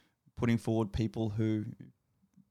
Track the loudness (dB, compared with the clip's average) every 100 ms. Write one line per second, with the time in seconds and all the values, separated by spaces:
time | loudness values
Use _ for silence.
0 | _ _ _ -2 2 2 2 0 0 0
1 | -2 -2 -2 0 0 0 -2 -10 -18 _
2 | _ _ _ _ _